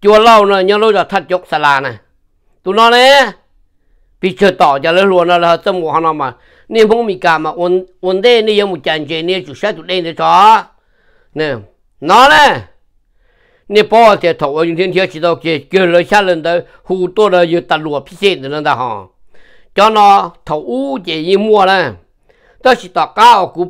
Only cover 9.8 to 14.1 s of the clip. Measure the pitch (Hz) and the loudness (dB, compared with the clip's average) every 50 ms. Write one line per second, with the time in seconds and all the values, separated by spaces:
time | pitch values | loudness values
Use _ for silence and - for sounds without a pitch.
9.8 | 160 180 185 185 165 170 160 160 160 160 170 180 208 220 226 202 180 - _ _ | -10 -8 -8 -6 -6 -8 -6 -4 -2 2 4 4 6 4 4 2 0 -6 _ _
10.8 | _ _ _ _ _ _ _ _ _ _ - 147 156 147 131 110 101 - _ _ | _ _ _ _ _ _ _ _ _ _ -10 -6 -6 -6 -6 -8 -12 -16 _ _
11.8 | _ _ _ _ 135 160 196 233 262 285 302 302 294 247 165 123 92 - _ _ | _ _ _ _ -2 0 4 4 4 4 4 4 4 2 0 -2 -8 -14 _ _
12.8 | _ _ _ _ _ _ _ _ _ _ _ _ _ _ _ _ _ - 202 214 | _ _ _ _ _ _ _ _ _ _ _ _ _ _ _ _ _ -4 -2 -2
13.8 | 208 - 208 226 233 214 | 0 2 4 4 4 4